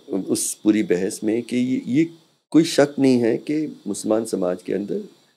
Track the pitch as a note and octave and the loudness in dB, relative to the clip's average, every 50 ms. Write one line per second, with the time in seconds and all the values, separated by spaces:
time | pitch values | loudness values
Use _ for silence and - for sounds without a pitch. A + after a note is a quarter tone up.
0 | - - G2 F#2+ F2+ - B2 A2 - - - - - G#2+ G#2+ G#2+ G2+ F2+ A2 - | -10 -6 -6 -4 -2 -2 -4 -2 -4 -6 -6 -2 2 2 2 2 2 0 0 0
1 | F#2+ - - - G#2+ G#2+ A2 A#2+ A#2+ - B2 B2 B2 B2+ B2+ B2 - A2+ B2 D3+ | -2 -4 -6 -4 -4 -2 -2 -2 -4 -4 -2 -2 -2 0 -2 -4 -2 0 0 0
2 | E3 E3 - - _ _ _ _ _ - - D#3 E3+ E3 - - C#3+ C#3+ - C#3 | 0 0 -4 -16 _ _ _ _ _ 2 2 4 4 4 4 4 2 4 2 2
3 | C3+ C3+ B2+ A#2+ A#2+ A2+ B2 - - - D3+ D#3 D3+ - - - - G2+ G2 - | 4 4 4 4 4 2 0 0 -2 -4 -4 -4 -4 -6 -8 -10 -8 -8 -8 -4
4 | - G#2+ G#2+ A2+ A#2 A2+ G2+ F#2+ F#2 F2+ F2+ F#2 - - G2 F#2+ G#2 G2+ E2+ G#3 | -2 0 0 0 0 -2 -4 -2 -2 -2 -2 -4 -6 -6 -6 -4 -4 -4 -6 -8
5 | G#3 - _ _ _ _ _ | -8 -10 _ _ _ _ _